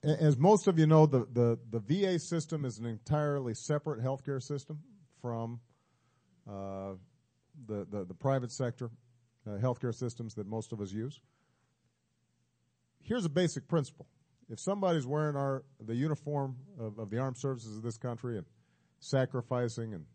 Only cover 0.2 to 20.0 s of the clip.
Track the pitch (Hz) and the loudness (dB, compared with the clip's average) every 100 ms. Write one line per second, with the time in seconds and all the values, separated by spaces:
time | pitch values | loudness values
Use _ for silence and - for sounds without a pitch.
0.2 | 156 131 165 214 - 165 156 160 156 135 | 6 6 8 6 6 6 8 10 10 6
1.2 | 107 120 117 113 117 113 101 175 196 175 | 2 4 4 4 -2 -6 0 2 2 2
2.2 | - 170 160 160 135 107 117 107 - 151 | 0 -4 -2 -4 -4 -6 -8 -8 -2 0
3.2 | 147 143 123 107 - 147 156 123 127 135 | 0 -2 -4 -6 -2 -2 -2 -4 -4 -4
4.2 | 139 139 - 143 - 151 - 208 - _ | -4 -6 -4 -8 -8 -14 -14 -20 -20 _
5.2 | 123 117 117 117 _ _ _ _ _ _ | -6 -4 -6 -8 _ _ _ _ _ _
6.2 | _ _ - 101 98 98 98 95 95 _ | _ _ -14 -10 -8 -8 -10 -12 -16 _
7.2 | _ _ _ 156 113 107 95 101 90 92 | _ _ _ -20 -10 -8 -6 -8 -8 -4
8.2 | 135 135 120 - 123 117 120 113 _ _ | -2 0 -2 -4 -4 -4 -10 -12 _ _
9.2 | _ _ - 101 127 120 123 110 123 - | _ _ -10 -2 0 0 -4 -4 -6 -6
10.2 | 117 101 101 110 107 110 101 104 120 147 | -12 -10 -8 -6 -6 -8 -6 -6 -6 -10
11.2 | _ _ _ _ _ _ _ _ _ _ | _ _ _ _ _ _ _ _ _ _
12.2 | _ _ _ _ _ _ _ _ - 247 | _ _ _ _ _ _ _ _ -2 0
13.2 | 175 143 175 147 - 170 131 - - _ | 2 2 2 0 -2 0 0 -8 -20 _
14.2 | _ _ _ 110 - 202 190 165 127 147 | _ _ _ -8 -4 0 2 2 0 0
15.2 | 151 143 139 135 135 _ 110 117 151 147 | 0 0 0 -2 -6 _ -4 -2 0 -2
16.2 | - 147 139 127 135 196 113 104 110 110 | -2 -2 -4 -6 -14 -10 -8 -8 -6 -2
17.2 | 131 127 139 131 110 107 117 113 127 117 | -2 -2 -4 -4 -8 -8 -8 -6 -8 -6
18.2 | 123 113 85 _ _ _ _ _ - 139 | -6 -6 -8 _ _ _ _ _ 0 2
19.2 | 127 127 120 127 120 113 113 101 | 2 0 -2 -2 -2 -4 -8 -10